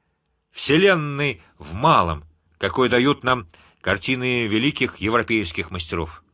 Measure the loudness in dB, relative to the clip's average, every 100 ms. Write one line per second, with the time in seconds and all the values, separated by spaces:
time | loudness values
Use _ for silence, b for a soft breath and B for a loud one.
0 | _ _ _ _ _ -4 2 4 4 2
1 | -2 -4 -4 -6 b -20 -12 0 4 4
2 | 2 -2 -10 _ _ -6 -4 0 2 4
3 | 2 0 0 -2 -4 b b b -2 -2
4 | -2 -2 -2 -2 0 0 0 -2 -4 -4
5 | -2 0 0 -2 -2 -6 -6 -8 -6 -6
6 | -6 -10 _